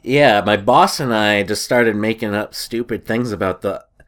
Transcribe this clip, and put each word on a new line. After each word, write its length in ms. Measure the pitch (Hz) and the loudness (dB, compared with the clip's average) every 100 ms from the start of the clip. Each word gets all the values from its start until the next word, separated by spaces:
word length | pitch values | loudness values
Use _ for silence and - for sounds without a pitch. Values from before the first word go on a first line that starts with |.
Yeah, 400 | - 139 143 104 | 0 4 4 4
my 140 | 98 104 | 2 0
boss 420 | 101 135 196 - | 4 4 4 0
and 140 | 135 | -2
I 300 | 110 104 104 | 0 2 0
just 200 | 98 104 | 0 -6
started 320 | - 123 117 104 | -2 2 2 0
making 380 | 110 110 107 | -4 -4 -4
up 200 | 104 107 | -6 -6
stupid 520 | - - 117 120 104 - | -12 -10 -8 -6 -8 -4
things 260 | 113 123 | -4 -4
about 300 | 101 98 - | -4 -4 -4
the, 240 | 101 92 _ _ | -6 -8 _ _